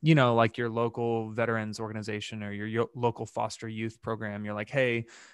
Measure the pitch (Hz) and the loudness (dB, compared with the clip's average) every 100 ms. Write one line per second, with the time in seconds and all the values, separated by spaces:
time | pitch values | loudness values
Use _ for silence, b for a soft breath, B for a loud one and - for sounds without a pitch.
0 | 151 156 123 117 117 - 120 113 117 117 | 4 6 8 6 4 2 -2 0 -2 0
1 | 117 113 110 110 113 113 107 104 110 107 | 0 0 -2 -2 0 0 -2 -6 -6 -6
2 | 107 107 - 110 104 101 107 110 117 123 | -6 -6 -6 -8 -8 -6 -4 -2 -2 0
3 | 120 113 117 - 110 - 113 110 113 - | 0 0 -6 -4 -4 -4 -8 -6 -6 -6
4 | - 110 107 104 104 104 107 143 127 117 | -6 -4 -4 -6 -6 -6 -2 2 2 2
5 | 117 B B | -2 B B